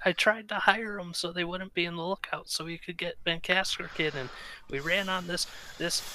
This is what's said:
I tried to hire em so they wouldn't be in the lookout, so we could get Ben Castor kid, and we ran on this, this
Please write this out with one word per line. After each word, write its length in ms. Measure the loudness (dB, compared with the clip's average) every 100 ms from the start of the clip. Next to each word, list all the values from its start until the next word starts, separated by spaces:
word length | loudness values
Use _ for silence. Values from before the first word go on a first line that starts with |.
I 100 | 2
tried 360 | 6 6 4 0
to 100 | 4
hire 400 | 6 6 2 -6
em 140 | -6
so 180 | -4 -4
they 120 | -2
wouldn't 300 | -2 -2 -4
be 120 | 0
in 100 | 0
the 100 | 0
lookout, 440 | -2 -2 -4 -6 -4
so 160 | -6
we 120 | -4 -8
could 200 | -8 -4
get 260 | -4 -2
Ben 160 | -2 -2
Castor 500 | 4 4 4 -2 -6
kid, 220 | 0 0
and 140 | 0 -6 -8 -12 -14 -6
we 100 | -4
ran 300 | 2 2 4
on 180 | 0 0
this, 180 | -2 -2 -6 -12 -4
this 240 | 0 0 -4